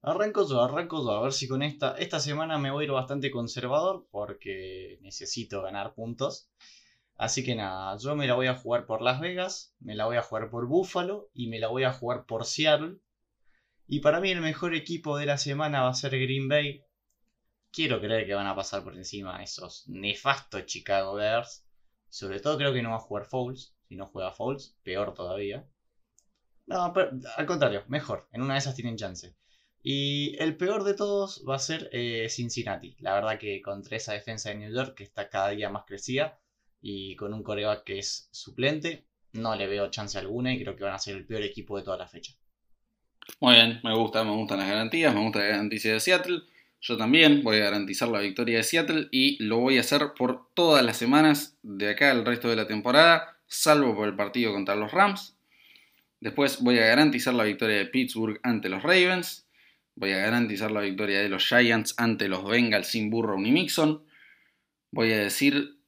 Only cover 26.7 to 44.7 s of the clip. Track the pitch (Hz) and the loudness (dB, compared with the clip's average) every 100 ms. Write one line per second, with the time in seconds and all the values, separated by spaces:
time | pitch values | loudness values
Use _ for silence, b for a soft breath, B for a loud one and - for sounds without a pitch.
26.7 | 185 175 180 - 131 127 - 147 175 127 | -4 0 2 0 -2 -10 -6 -4 0 0
27.7 | 101 - 147 - 104 _ 117 135 135 135 | 0 -6 -8 -6 -10 _ -8 -2 -2 -4
28.7 | 131 120 110 101 87 90 _ _ _ _ | -6 -8 -8 -10 -10 -18 _ _ _ _
29.7 | _ - 139 139 143 147 - 160 156 180 | _ -6 -4 -2 -2 -4 -2 -4 -2 -2
30.7 | 214 202 202 208 202 196 - - 135 - | 2 2 2 0 0 -2 -6 -6 -4 -4
31.7 | 160 - 120 120 113 113 - 120 - 110 | -6 -6 -4 -4 -2 -4 -4 -4 -4 -4
32.7 | 92 87 - 95 98 107 107 107 98 101 | -6 -10 -8 -2 0 0 -4 -6 -8 -8
33.7 | 101 95 110 113 104 - 110 107 104 107 | -10 -8 -10 -6 -8 -8 -10 -8 -10 -6
34.7 | 120 127 - 101 - 101 101 101 104 104 | -6 -6 -10 -14 -10 -6 -2 -2 -2 -6
35.7 | 101 - 101 - 131 156 - _ _ _ | -8 -10 -12 -4 -2 -2 -6 _ _ _
36.7 | _ 101 98 98 92 101 110 107 104 104 | _ -12 -10 -10 -10 -8 -8 -6 -4 -2
37.7 | 104 - 98 98 - _ - - - 135 | -4 -6 -8 -8 -10 _ -18 -14 -2 -2
38.7 | 156 165 160 _ _ _ 113 113 107 98 | -2 -6 -10 _ _ _ -6 -4 -4 -2
39.7 | 101 98 - 104 101 95 117 127 127 104 | -2 -4 -6 -8 -8 -6 -4 -2 -2 -6
40.7 | 92 98 95 - 98 - 110 104 104 90 | -6 -6 -6 -10 -10 -8 -6 -6 -8 -10
41.7 | 101 95 92 90 85 - _ _ _ _ | -10 -6 -8 -10 -16 -20 _ _ _ _
42.7 | _ _ _ _ _ - - 127 117 113 | _ _ _ _ _ -20 0 8 8 8
43.7 | 117 117 110 107 110 113 107 107 98 95 | 0 -2 0 2 0 0 -2 -2 -4 -2